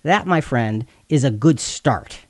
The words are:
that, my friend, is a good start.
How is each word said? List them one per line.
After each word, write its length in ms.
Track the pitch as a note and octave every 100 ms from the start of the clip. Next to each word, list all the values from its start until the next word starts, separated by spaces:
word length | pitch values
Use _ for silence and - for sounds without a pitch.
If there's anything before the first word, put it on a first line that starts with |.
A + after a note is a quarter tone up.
that, 240 | D3+ G3+ F3
my 140 | E3
friend, 460 | - B2 A2+ A2 B2 _ _
is 140 | D3+
a 80 | C3
good 300 | G#2+ D3 C3+
start. 600 | - - D3 G2 - -